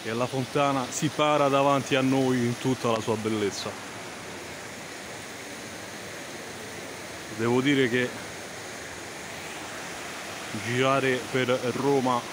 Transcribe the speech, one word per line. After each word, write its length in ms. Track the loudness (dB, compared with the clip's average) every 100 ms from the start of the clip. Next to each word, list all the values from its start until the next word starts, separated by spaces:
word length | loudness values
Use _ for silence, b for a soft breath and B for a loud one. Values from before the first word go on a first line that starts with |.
e 100 | -2
la 140 | 0 0
fontana 580 | 0 0 2 4 2 -2
si 200 | 0 0
para 400 | 4 4 6 6
davanti 460 | 6 6 4 4 2
a 60 |
noi 440 | 4 4 4 4 2
in 120 | 2
tutta 320 | 0 2 2
la 100 | 2
sua 140 | 2 0
bellezza. 520 | 0 0 0 -2 -8 -8 -10 -10 -12 -12 -12 -12 -12 -12 -12 -12 -12 -12 -12 -12 -12 -12 -12 -12 -12 -12 -12 -12 -12 -12 -12 -12 -12 -10 -10 -10 -10 -12 -12 -12 -10 0
Devo 240 | 4 4
dire 280 | 6 4 4
che 180 | 4 0 -4 -10 -10 -12 -12 -12 -12 -12 -12 -12 -12 -12 -10 -10 -10 -10 -10 -10 -10 -10 -10 -10 -10 -8 -6 0
girare 540 | 4 6 6 4 2 0
per 180 | 0 4 2 2 0
Roma 460 | 4 4 4 2 0